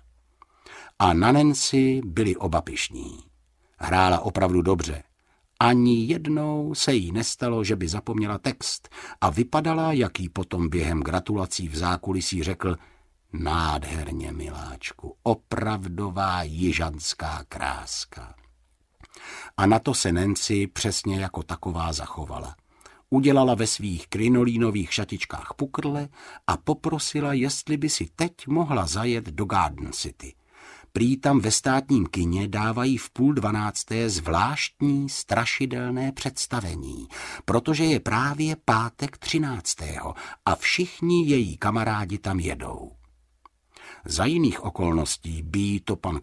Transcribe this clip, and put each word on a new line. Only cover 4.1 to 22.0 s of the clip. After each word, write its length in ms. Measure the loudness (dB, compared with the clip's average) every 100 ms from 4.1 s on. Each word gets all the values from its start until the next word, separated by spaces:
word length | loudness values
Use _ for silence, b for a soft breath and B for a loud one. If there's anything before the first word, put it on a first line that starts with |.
| 4
opravdu 420 | 0 0 4 4
dobře. 420 | 4 2 0 -6 -10 _ _ _ _ 2
Ani 460 | 4 6 6 4 2
jednou 680 | -2 0 -2 0 -2 -4 -2
se 180 | 2
jí 180 | 2 0
nestalo, 520 | -2 -2 -4 -2 -2
že 120 | 0 0
by 120 | 0
zapomněla 500 | -4 -2 -2 -2 -2
text, 520 | -4 -6 -6 -8 -12 B B B
a 80 | -2
vypadala, 640 | 2 2 2 2 0 2
jak 260 | 2 0 -2
jí 100 | -6
potom 400 | -6 -4 -2 0
během 300 | 0 0 0
gratulací 680 | 0 -2 -2 -4 -2 -4 -6
v 80 | -4
zákulisí 680 | -2 -2 -2 -2 -2 -2
řekl, 340 | -2 -2 -2 -4 b b b b _
"Nádherně, 1000 | -6 -2 0 0 -2 -4 -8 -6 -8 -8
miláčku, 840 | -8 -10 -10 -12 -12 -14 -14 -16 -4
opravdová 1200 | 0 0 0 -4 -2 -4 -6 -6 -6 -2 0 0
jižanská 1000 | -2 0 0 2 -2 -4 -8 -6 -6 -8 -10
kráska." 840 | -6 -4 -4 -8 -10 -10 -14 -18 -20 _ _ _ _ _ _ B B B B B 2
A 80 | 6
na 140 | 6
to 140 | 4
se 180 | 0 2
Nancy 560 | 2 2 0 0 0 0
přesně 520 | -2 -2 -2 -2 -2
jako 240 | -4 -6
taková 500 | -8 -6 -6 -4 -4
zachovala. 640 | -4